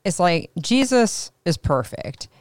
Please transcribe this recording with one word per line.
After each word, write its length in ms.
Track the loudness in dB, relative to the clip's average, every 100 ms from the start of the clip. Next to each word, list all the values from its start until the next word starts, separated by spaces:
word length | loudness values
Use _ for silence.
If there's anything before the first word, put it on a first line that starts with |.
| -4
It's 140 | 0
like, 320 | 2 2 -2 -6
Jesus 680 | 0 2 4 4 2 0 -10 _
is 140 | -4 -2
perfect. 680 | 0 0 -2 -8 -10 -12 -16 _